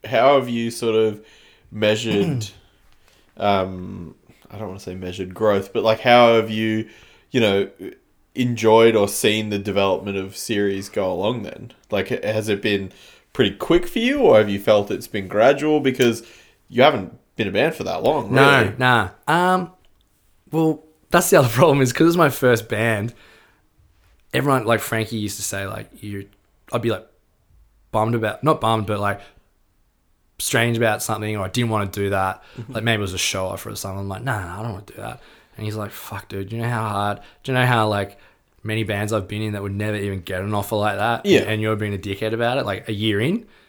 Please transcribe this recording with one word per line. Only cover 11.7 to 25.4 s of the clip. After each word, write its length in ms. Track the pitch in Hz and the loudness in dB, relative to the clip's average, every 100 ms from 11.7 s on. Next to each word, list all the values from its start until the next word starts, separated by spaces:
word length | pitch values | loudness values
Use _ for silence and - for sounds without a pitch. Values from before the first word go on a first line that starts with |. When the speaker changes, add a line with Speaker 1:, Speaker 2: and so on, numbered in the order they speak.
| - _ | -20 _
Speaker 1:
Like, 220 | 104 95 | -4 -4
h-, 100 | 123 | -4
has 240 | 104 110 107 | -4 -4 -2
it 100 | 101 | -4
been 300 | 107 101 95 - - _ _ | -2 -2 -4 -14 -20 _ _
pretty 220 | - 107 - | 0 0 0
quick 300 | - 175 - | 0 0 0
for 120 | 240 | -2
you, 220 | 240 294 | -2 2
or 180 | 214 110 | 6 6
have 100 | 104 | 6
you 100 | 101 | 0
felt 300 | 101 104 101 | 2 2 2
it's 180 | 95 - | -6 -6
been 180 | 107 95 | -10 -4
gradual? 520 | 104 120 147 151 151 | 4 4 4 2 2
Because 420 | 135 127 123 107 - - _ _ _ | 2 0 0 -2 -10 -20 _ _ _
you 140 | 113 | 4
haven't 300 | 139 131 92 - _ - | 4 4 -8 -16 _ -6
been 120 | 104 | -2
a 20 | |
band 240 | 104 151 | 0 0
for 100 | - | -2
that 180 | 92 87 | -6 -2
long, 300 | 127 151 101 | 0 0 0
Speaker 2:
No, 280 | 131 139 139 | 4 6 6
Speaker 1:
really. 120 | 104 113 | 2 0
Speaker 2:
nah. 320 | 127 120 92 - - | 2 2 0 -6 -2
Um, 460 | 165 180 185 170 _ _ _ _ _ _ _ _ | 0 2 0 -2 _ _ _ _ _ _ _ _
well, 340 | 160 160 156 _ _ _ | 0 0 0 _ _ _
that's 180 | 170 180 | 0 6
the 80 | 180 | 6
other 100 | 123 | 6
<laughs> 120 | 113 | 6
problem 200 | 170 143 | 6 6
is 100 | 127 | 2
'cause 140 | - 160 | 4 2
it's 80 | 175 | 4
my 140 | 151 | 2
first 380 | 127 127 113 107 | 4 2 2 0
band, 440 | 104 117 107 110 - _ _ _ _ _ _ _ _ _ _ _ | -2 0 -2 -4 -10 _ _ _ _ _ _ _ _ _ _ _
everyone, 320 | 139 139 165 | -4 0 0
like, 160 | 110 113 | 2 0
Frankie 360 | - 113 110 113 | 0 -4 -4 -4
used 200 | 104 | -6
to 60 | - | -8